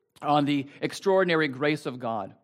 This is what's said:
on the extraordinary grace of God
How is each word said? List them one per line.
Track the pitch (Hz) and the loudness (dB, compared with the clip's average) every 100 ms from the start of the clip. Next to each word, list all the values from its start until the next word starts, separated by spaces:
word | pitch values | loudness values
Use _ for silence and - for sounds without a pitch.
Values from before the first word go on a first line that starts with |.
| _ _ | _ _
on | 139 147 143 | 0 2 2
the | 143 135 - | 0 -4 -6
extraordinary | 160 - 196 190 180 165 151 | -8 -4 2 2 4 2 0
grace | 127 147 151 151 | 0 -2 -2 -4
of | 123 | -8
God | 120 113 98 - | -6 -6 -6 -12